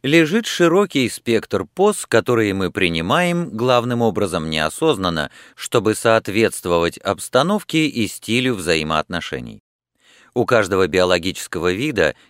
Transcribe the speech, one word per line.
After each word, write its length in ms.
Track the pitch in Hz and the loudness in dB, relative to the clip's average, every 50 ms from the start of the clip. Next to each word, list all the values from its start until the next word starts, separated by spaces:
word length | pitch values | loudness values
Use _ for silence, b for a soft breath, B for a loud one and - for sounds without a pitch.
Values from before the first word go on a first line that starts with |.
| - | -2
лежит 420 | 139 156 165 160 147 196 240 113 | 2 4 4 4 4 0 -2 -2
широкий 640 | - - - 175 165 165 202 208 - - 139 123 | -4 0 2 4 4 4 4 2 2 0 0 0
спектр 560 | 101 - - - 117 113 101 - - 107 92 92 | 0 -4 -4 -2 0 0 0 0 -2 -4 -4 -4
поз, 420 | - _ - 196 214 208 - - | -6 _ 0 2 2 0 -2 -2
которые 480 | - - 113 - - 123 113 107 101 95 | 0 2 2 2 2 0 2 2 0 0
мы 200 | 98 95 85 - | -2 -2 -2 0
принимаем 800 | 98 92 85 82 82 85 98 139 175 180 175 175 175 170 - | 0 0 0 0 -2 0 0 0 0 0 0 -2 -2 -4 -6
главным 500 | - 110 123 127 123 120 113 123 120 120 | -6 -2 0 2 2 2 2 0 0 0
образом 480 | 117 110 90 101 104 85 87 82 78 80 | 0 0 2 0 -2 -2 -2 -4 -4 -2
неосознанно, 840 | 78 78 78 78 - - 160 160 127 95 92 87 82 76 71 B B B B B B | -2 -2 -2 -2 -2 0 0 0 0 0 -2 -2 -2 -2 -4 B B B B B B
чтобы 400 | - - - - 120 95 110 104 | -16 -8 -2 -2 0 2 0 0
соответствовать 1000 | - - 113 113 110 - 107 95 113 110 90 - - - 90 87 85 85 85 - | 2 2 2 2 2 2 0 0 2 2 2 0 -4 -2 0 0 2 2 0 -2
обстановке 880 | - - 101 101 - - - - 127 147 180 214 202 - - 156 160 156 | -4 -4 -4 -4 -4 -6 0 0 2 2 2 0 -2 -4 -2 -2 0 0
и 180 | 135 - 117 104 90 | 0 -2 -2 -4 -4
стилю 460 | - - - 107 113 127 127 131 117 | -6 -10 -6 -2 -2 0 0 -2 -2
взаимоотношений. 1080 | 95 78 87 82 80 78 78 78 78 - - 90 82 - - 71 64 60 57 53 52 _ _ _ _ _ _ b b b b b b b b _ | -2 -2 0 0 0 0 0 -2 -2 -2 -4 -8 -8 -8 -8 -10 -10 -10 -14 -16 -18 _ _ _ _ _ _ b b b b b b b b _
У 120 | 127 113 | -2 0
каждого 420 | - 123 110 101 87 98 95 95 | 2 2 2 2 2 2 0 2
биологического 840 | 80 85 92 90 90 90 87 82 92 90 - - - - 82 82 90 | 2 2 2 2 4 2 0 0 -4 -6 -8 -10 -10 -6 -2 -2 0
вида 440 | 92 104 143 156 123 92 80 71 b b b | 0 0 -4 -2 0 0 0 0 b b b